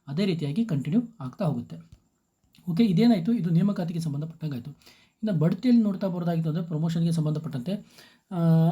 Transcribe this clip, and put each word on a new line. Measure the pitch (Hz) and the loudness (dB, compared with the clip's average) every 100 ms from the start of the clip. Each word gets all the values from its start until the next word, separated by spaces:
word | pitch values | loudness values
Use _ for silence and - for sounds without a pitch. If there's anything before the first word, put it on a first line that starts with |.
| - | -8
ಅದೇ | 143 190 | -2 -2
ರೀತಿಯಾಗಿ | 165 147 160 226 | -2 -2 -2 0
ಕಂಟಿನ್ಯೂ | 147 131 202 247 - | -2 0 0 -2 -8
ಆಗ್ತಾ | 127 - 170 | -12 -4 -2
ಹೋಗುತ್ತೆ. | 120 113 - - - _ _ _ _ _ _ - | -2 -6 -14 -20 -20 _ _ _ _ _ _ -4
ಓಕೆ, | 170 | 2
ಇದೇನಾಯಿತು, | 226 175 233 214 165 | 4 6 6 4 2
ಇದು | 233 175 | 0 2
ನೇಮಕಾತಿಗೆ | 165 202 196 175 170 | 2 2 0 -4 -4
ಸಂಬಂಧಪಟ್ಟಂಗೆ | 160 143 165 - 156 | -4 -6 -8 -8 -8
ಆಯಿತು. | 131 147 - - _ _ - | -8 -12 -18 -20 _ _ -8
ಇನ್ನು | 214 170 | -2 2
ಬಡ್ತಿಯಲ್ಲಿ | 156 196 254 240 | 2 2 4 4
ನೋಡ್ತಾ | 208 190 190 | 4 0 -4
ಬರೋದಾಗಿತ್ತು | 175 170 170 160 | -2 -2 0 -2
ಅಂದರೆ | 160 | -2
ಪ್ರಮೋಷನ್ಗೆ | 165 156 165 165 170 | -4 -2 -2 0 0
ಸಂಬಂಧಪಟ್ಟಂತೆ, | 165 151 151 - 131 147 208 - - - _ - | 0 0 -2 -4 -8 -6 -6 -8 -20 -20 _ -10
ಆ, | 180 170 160 160 | 0 4 4 4